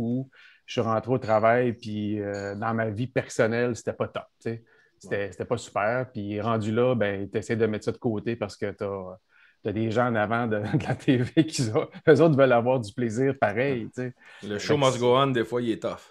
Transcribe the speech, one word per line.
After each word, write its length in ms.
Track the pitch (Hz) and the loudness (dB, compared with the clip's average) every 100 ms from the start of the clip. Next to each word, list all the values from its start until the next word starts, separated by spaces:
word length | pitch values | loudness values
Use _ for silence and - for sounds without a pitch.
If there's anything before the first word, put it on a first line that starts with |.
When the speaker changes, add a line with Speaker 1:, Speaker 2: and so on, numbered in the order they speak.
Speaker 1:
où 280 | 117 123 131 - - _ - | -2 -4 -6 -14 -20 _ -8
je 60 | |
suis 100 | 127 | -4
rentré 300 | 113 110 113 | 0 0 0
au 60 | 127 | -2
travail, 540 | 110 110 110 123 123 | 2 4 4 4 2
puis, 460 | 110 107 107 104 104 | -2 -6 -6 -4 -4
euh, 360 | 101 101 101 101 | -4 -6 -8 -6
dans 180 | 113 | -4
ma 160 | 113 110 | -2 -2
vie 160 | 107 127 | -4 -4
personnelle, 720 | 131 - - 113 117 120 113 | -4 -2 0 2 2 -2 -4
c'était 180 | - | -6
pas 140 | - 107 | -6 -6
top, 160 | - - _ | -8 -14 _
tu 80 | 117 | -10
sais. 140 | 113 _ _ _ _ | -10 _ _ _ _
C'était, 180 | - 101 | -8 -6
Speaker 2:
Ouais. 100 | 101 | -6
Speaker 1:
c'était 140 | 92 - | -8 -6
pas 120 | 123 | -6
super. 500 | - 101 104 127 123 | -4 -2 0 -2 -4
Puis 300 | 110 101 104 | -8 -6 -4
rendu 300 | 110 113 104 | -2 0 0
là, 240 | 110 127 123 | 2 2 2
ben, 340 | 101 98 98 | 0 -2 -4
t'essaies 280 | 110 - 110 | -6 -4 0
de 80 | 110 | 0
mettre 180 | 104 120 | 0 -6
ça 60 | |
de 60 | - | -4
côté 380 | 123 104 117 117 | -4 -4 -4 -4
parce 200 | 101 - | -6 -6
que 140 | 104 | -8
t'as, 460 | 95 101 98 92 92 _ _ _ _ | -6 -6 -6 -10 -16 _ _ _ _
t'as 120 | 113 | -6
des 180 | 101 113 | -2 0
gens 160 | 107 123 | 2 2
en 80 | 110 | 2
avant 320 | 104 117 120 | 0 0 0
de, 100 | 104 | -2
<laughs> 200 | 104 147 | 0 -2
de 60 | - | -2
la 80 | 123 | -2
T 220 | - 123 | 2 2
V 280 | 123 - 156 | 2 2 2
qui 160 | - | 0
sont, 240 | 113 113 - - - | 0 0 -2 0 6
eux 140 | 143 | 8
autres 140 | 165 135 | 8 6
veulent 140 | 131 | 6
avoir 260 | 117 120 131 | 6 4 0
du 120 | 104 | -2
plaisir 420 | - 120 110 135 135 | -4 -2 0 0 2
pareil, 500 | 104 104 139 123 107 - | 0 2 -2 -2 -6 -8
tu 60 | |
sais. 120 | 127 - - - | -10 -10 -20 -14
Speaker 3:
Le 160 | 101 104 | -8 -4
Speaker 1:
Fait 20 | |
Speaker 3:
show 140 | - 147 | 0 2
Speaker 1:
que 40 | |
Speaker 3:
must 140 | 131 | 4
Speaker 1:
c'est 60 | 117 | 4
Speaker 3:
go 160 | 123 127 | 4 4
on, 100 | 139 | 4
des 160 | 123 110 | 2 0
fois, 160 | 123 | -2
il 80 | 117 | -2
est 100 | 101 | -2
tough. 160 | 110 87 - | -4 -8 -14